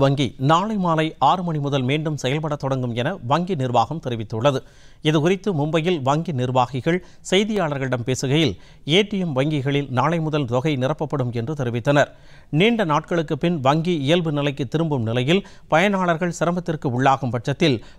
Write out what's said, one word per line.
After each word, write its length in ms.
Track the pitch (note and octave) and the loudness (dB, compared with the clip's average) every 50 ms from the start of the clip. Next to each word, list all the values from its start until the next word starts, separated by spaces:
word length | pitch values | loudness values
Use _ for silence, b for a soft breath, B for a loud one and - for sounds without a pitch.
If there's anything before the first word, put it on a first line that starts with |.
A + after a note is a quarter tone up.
| C#3 | 2
வங்கி 240 | C3+ C#3 C3+ D3 G#2+ - - C3 B2+ | 2 4 2 0 -2 -2 -2 2 4
நாளை 240 | D#3+ E3+ F#3+ A3 A3 G3+ F3+ | 4 4 2 0 -2 -2 0
மாலை 200 | F3 D#3+ D#3 D#3 D#3+ D#3 - - C#3+ | 0 2 2 0 -2 -2 0 2 2
ஆறு 140 | E3 F#3 F3+ | 2 2 0
மணி 120 | E3+ D#3+ D3+ C#3 | -2 -4 -2 -2
முதல் 200 | C#3+ C3+ C#3 B2+ B2 | -2 0 0 0 0
மீண்டும் 280 | C#3 D#3 D3+ D#3+ D3+ C3+ - | 0 0 -2 -4 -4 -4 -2
செயல்பட 320 | B2+ C3+ D#3 D#3 D#3 D3 C#3+ - | -2 -2 -2 -2 -4 -4 -4 -4
தொடங்கும் 320 | C3+ C3+ C3 B2+ A#2+ A#2 A#2+ | -4 -2 -2 -2 -4 -4 -2
என 80 | A#2+ D3 G3 - B2 A#2 | -4 -4 -4 -6 -2 0
வங்கி 240 | D3 E3 F3+ F3 G3 D3 C3 | 0 0 0 -2 -2 -2 -2
நிர்வாகம் 380 | B2+ A#2+ A#2+ A2+ - D3 E3 - | 2 2 2 2 2 -2 -6 -6
தெரிவித்துள்ளது. 560 | C3 A#2+ A2 A2 - - A2 A#2 C#3+ C3+ - b b b b b b b b - D3+ | -6 -6 -6 -6 -6 -4 0 2 2 2 0 b b b b b b b b 0 0
இதுகுறித்து 420 | D#3 D#3+ C#3+ F3 G3 G3 - A3 F#3+ C#3+ | 2 2 2 2 0 0 -2 -2 -2 0
மும்பையில் 420 | C#3+ D#3 D#3 E3 D#3 F3+ F#3 D#3+ B2+ C3 | 0 0 0 0 0 0 -2 0 0 0
வங்கி 240 | C#3+ D#3 E3 F#3 D#3 B2 | 0 0 -2 -2 -4 -4
நிர்வாகிகள் 580 | B2 B2+ B2+ B2+ B2 B2 - B2+ - E3 E3+ F#3 B B B B B - | -4 0 2 0 0 0 -2 -2 -2 0 0 -2 B B B B B 0
செய்தியாளர்களிடம் 760 | F#3 F#3+ A3 G#3 A3 G3+ F3 D3+ D3 C3+ C3+ C3 C3 B2 A#2 - | 2 2 2 2 0 -2 -2 -2 -2 -4 -2 -2 -2 -2 -2 -2
பேசுகையில், 480 | C3 - - C3 C3 D#3+ D#3+ B2 F2+ b b b b b b C3+ D3+ | -2 -2 0 0 2 2 2 0 -2 b b b b b b 0 2
ஏ 80 | F#3+ G#3+ G3+ | 2 2 0
டி 80 | - F#3+ F#3 | -2 -4 -4
எம் 100 | F3 C#3 B2+ | -2 0 0
வங்கிகளில் 540 | C3 D3+ D#3 D3 B2 C#3+ C#3 C#3+ C#3+ C3+ B2+ B2 | 0 0 0 0 0 0 0 0 -2 -2 -2 0
நாளை 220 | B2+ D3+ E3+ E3+ D#3 | 0 2 0 0 0
முதல் 220 | D#3 D3 D3+ C#3+ A2+ A#2+ | -2 -2 -2 -2 0 -2
தொகை 200 | B2+ B2+ D#3+ D3+ B2+ B2 | 0 0 0 0 0 0
நிரப்பப்படும் 540 | C3 D#3 - E3 C#3+ - C#3+ B2+ B2 A2+ A#2 A#2 | -2 -2 -2 -4 -4 -2 -2 -2 -2 -4 -4 -4
என்று 120 | A#2+ D#3+ C#3+ | -4 -4 -4
தெரிவித்தனர். 500 | C3 A#2+ A2+ A#2+ G#2+ D3 D3 D3 B2+ - b b b b b b b b - D3+ | -4 -2 -4 -2 0 2 4 4 2 2 b b b b b b b b 0 2
நீண்ட 220 | F#3+ A3+ A#3+ A3 G#3 D#3+ D3 | 4 4 4 2 2 2 2
நாட்களுக்கு 440 | D#3 D#3 - F#3 E3+ D#3+ D3 D#3+ C3+ - | 0 0 0 0 -2 0 -2 -2 -2 0
பின் 180 | E3+ F3+ D#3 B2 C3 | -2 -2 2 2 2
வங்கி 280 | D3 D#3+ D#3+ F3+ F3+ D#3 C3+ C3 | 2 2 2 0 -2 0 2 2
இயல்பு 240 | E3 F#3 E3+ D#3+ D3 C#3+ | 2 2 2 0 -2 0
நிலைக்கு 260 | C#3+ D3 C#3 C#3 D3 A2+ - | -2 -2 -2 -4 -4 -4 -2
திரும்பும் 340 | D#3+ E3 D#3+ D3 C3 A2+ A2+ | -2 0 0 0 -2 -2 0
நிலையில் 380 | A2+ B2 B2 C3+ E3+ G3+ G3 B B B B - D3+ | 0 0 2 2 0 0 0 B B B B 0 2
பயனாளர்கள் 640 | D#3 F3+ G#3 G3+ F#3+ F#3 F3 E3+ D#3 F3+ F3 E3 - | 2 2 2 2 0 0 0 0 0 -2 -4 -2 -2
சிரமத்திற்கு 500 | - E3+ F3 F3+ F3 - E3 D#3 - D3 A#2+ B2 | -2 0 0 -2 -4 -4 -6 -4 -4 -2 -2 2
உள்ளாகும் 360 | C3 C#3 C3+ C3 - B2 A2+ | 4 4 4 2 0 -2 -4
பட்சத்தில் 480 | B2 - - C#3 - F3 D#3+ B2+ G2+ B B B | -2 -2 -4 -2 2 2 2 2 0 B B B